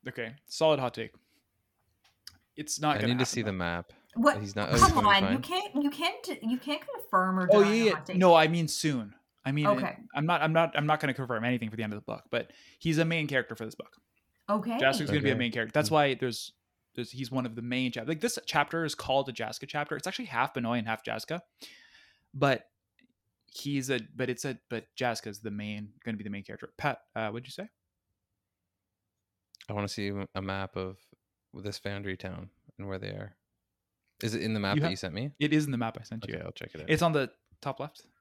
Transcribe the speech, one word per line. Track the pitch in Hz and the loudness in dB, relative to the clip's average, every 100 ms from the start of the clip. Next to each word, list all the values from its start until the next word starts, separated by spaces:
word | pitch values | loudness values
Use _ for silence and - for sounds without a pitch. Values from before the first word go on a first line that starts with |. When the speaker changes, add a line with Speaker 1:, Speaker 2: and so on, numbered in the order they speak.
| 127 | -12
Speaker 1:
Okay, | 131 113 139 _ | -8 -10 -10 _
solid | - 160 147 | 2 4 4
hot | 127 | 0
take. | - 110 - _ _ _ _ _ _ _ _ _ _ - _ _ - | -4 -10 -12 _ _ _ _ _ _ _ _ _ _ -20 _ _ -14
It's | 151 - | -8 -2
not | 151 139 | 0 2
Speaker 2:
I | |
Speaker 1:
gonna | 120 | 2
Speaker 2:
need | 123 | 2
to | 127 | 0
Speaker 1:
happen, | |
Speaker 2:
see | - | 0
Speaker 1:
though. | |
Speaker 2:
the | 107 | -2
map. | 95 87 87 - - _ | -2 -2 -2 -6 -18 _
Speaker 3:
What? | 233 254 - | 2 2 2
Speaker 2:
He's | 101 104 | -4 -4
not, | - | 2
oh, | - | 6
he's | 381 | 8
Speaker 3:
Come | |
Speaker 2:
gonna | 320 208 | 8 6
be | |
Speaker 3:
on, | 196 190 | 6 4
you | 254 | 0
Speaker 2:
fine. | |
Speaker 3:
can't, | 262 370 403 269 | -2 -6 -4 -2
you | 285 | -2
can't, | 285 339 466 - 285 | 0 -4 -4 -8 -6
you | 226 254 | -4 -4
can't | 285 302 | -4 -6
confirm | - 508 - 185 185 185 | -6 -12 0 2 2 0
or | 180 | 6
Speaker 1:
Oh, | 208 | 8
Speaker 3:
deny | |
Speaker 1:
yeah, | 202 220 | 8 6
Speaker 3:
a | 220 | 4
Speaker 1:
yeah. | |
Speaker 3:
hot | 165 - | 2 -2
take. | 185 | 6
Speaker 1:
No, | 180 | 10
I | 165 156 | 10 8
mean | 170 160 | 4 0
soon. | - 160 131 104 - _ _ | 0 0 0 -4 -14 _ _
I | 135 | -2
mean, | 143 151 147 - | 2 2 2 0
Speaker 3:
Okay. | - - | -6 -10
Speaker 1:
I'm | 143 156 | -4 0
not, | 170 | 2
I'm | 156 | 4
not, | 160 165 - | 4 2 0
I'm | 151 | 2
not | 151 | 2
gonna | 147 | 0
confirm | 127 127 117 | -2 -4 -2
anything | 120 123 110 | 0 0 -2
for | 110 | -4
the | |
end | 110 | -4
of | 104 | -4
the | |
book, | - 110 - | -8 -10 -4
but | 120 - - - _ | -4 -4 -14 -20 _
he's | 165 156 | 0 2
a | |
main | 165 165 147 | 2 0 0
character | 135 117 | 0 0
for | 113 | -6
this | 110 | -10
book. | - - _ _ _ _ _ - | -10 -16 _ _ _ _ _ -2
Speaker 3:
Okay. | 208 220 233 | -2 0 2
Speaker 1:
Jaska's | 135 202 143 | 2 2 2
gonna | 147 | 2
be | 139 | 4
a | |
Speaker 2:
Okay. | 127 | 2
Speaker 1:
main | 120 | 0
character. | 117 110 | -2 0
That's | 147 151 | 0 4
Speaker 2:
Hmm. | |
Speaker 1:
why | 151 143 | 4 4
there's, | 127 127 113 - _ _ _ _ | 2 -2 -4 -10 _ _ _ _
there's, | - 117 | -10 -8
he's | 127 123 | -8 -4
one | 131 123 | -2 -4
of | 117 | -6
the | |
main | 120 127 127 | -4 0 0
chap-, | 120 117 | -2 -4
like, | 160 | -2
this | 233 - - | -2 -2 0
chapter | 156 143 165 | 0 2 0
is | 160 | -2
called | - - 135 135 | -4 0 0 0
the | |
Jaska | 120 113 110 135 | -6 -6 -8 -8
chapter. | 147 147 - | -6 -6 -6
It's | 180 | -6
actually | 196 220 | -8 -4
half | 120 135 | 0 0
Benoit | - 117 120 | 0 -2 -2
and | 110 | -2
half | 110 | -4
Jaska, | - 110 - 170 - _ - - - - _ _ _ | -4 -8 -6 -10 -10 _ -20 -20 -20 -20 _ _ _
but | 139 139 127 - _ _ _ _ _ _ _ _ | 0 2 2 -2 _ _ _ _ _ _ _ _
he's | - 143 139 131 | -10 -4 -2 0
a, | 127 107 117 | -2 -2 -4
but | 127 | -2
it's | 123 | -2
a, | 143 123 _ | -4 -8 _
but | 113 - - | -8 -8 -4
Jaska's | 123 113 110 101 | -2 -2 -8 -10
the | 113 | -8
main, | 104 104 104 104 _ | -6 -6 -8 -10 _
gonna | 117 107 | -8 -6
be | |
the | 101 | -6
main | 101 | -10
character. | 101 - - - | -10 -12 -14 -4
Pat, | 147 123 _ 113 | -4 -4 _ -6
uh, | 110 | -4
what'd | 113 127 | -6 -10
you | |
say? | - 214 _ _ _ _ _ _ _ _ _ _ _ _ _ _ _ _ _ _ - - | -14 -14 _ _ _ _ _ _ _ _ _ _ _ _ _ _ _ _ _ _ -20 -6
Speaker 2:
I | |
wanna | 104 101 | -4 -2
see | - 101 101 98 | -2 -4 -4 -6
a | 95 | -6
map | 95 98 95 92 | -4 -4 -4 -6
of | 92 98 _ _ _ _ _ | -6 -8 _ _ _ _ _
this | - 101 98 | -10 -10 -8
foundry | 101 101 101 95 | -8 -6 -6 -6
town | 92 90 95 _ _ - | -8 -10 -14 _ _ -14
and | 101 | -8
where | 95 | -8
they | 101 | -8
are. | 101 101 _ _ _ _ _ _ _ _ _ | -10 -12 _ _ _ _ _ _ _ _ _
Is | 117 | -4
it | 107 | -2
in | 104 | -2
the | 110 | -2
map | 101 104 | 2 2
Speaker 1:
You | |
Speaker 2:
that | 160 | 0
Speaker 1:
ha-, | |
Speaker 2:
you | 95 | -2
sent | 92 | -6
me? | 82 139 - | -6 -8 -2
Speaker 1:
it | 151 | 2
is | 151 147 | 2 2
in | |
the | 123 | -2
map | 113 - | -4 -6
I | |
sent | 113 110 - | -12 -12 -8
you. | |
Speaker 2:
Okay, | 85 | -8
I'll | 85 | -10
check | - - | -12 -14
it | 80 | -12
out. | 76 | 0
Speaker 1:
It's | 156 | 2
on | 170 | 4
the | 156 127 _ _ _ | 2 -2 _ _ _
top | 143 135 | -10 -8
left. | 143 - - _ | -10 -12 -20 _